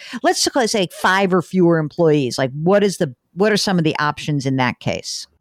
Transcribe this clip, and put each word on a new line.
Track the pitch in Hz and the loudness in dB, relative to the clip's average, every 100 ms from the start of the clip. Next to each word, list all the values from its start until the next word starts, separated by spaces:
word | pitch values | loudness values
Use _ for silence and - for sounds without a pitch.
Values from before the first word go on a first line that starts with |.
| - 247 | -14 -4
let's | 330 - | -2 0
just | - 294 226 | 0 0 0
say | 214 175 | 0 -4
five | - 202 190 196 | -2 0 2 2
or | 185 | 0
fewer | - 185 170 165 | 0 2 4 2
employees, | 151 - 165 151 127 - | 0 0 2 2 0 -2
like, | 135 | -4
what | 143 165 202 | -2 0 2
is | 202 - | 2 0
the, | 156 - _ | -4 -6 _
what | 170 214 | -2 0
are | 208 | 0
some | 208 180 | 0 0
of | |
the | 156 - | 0 0
options | 147 - - 143 131 | -2 -4 -4 -4 -2
in | 131 | 0
that | 127 - | 0 -2
case? | - 85 - - - _ | -4 -6 -6 -12 -14 _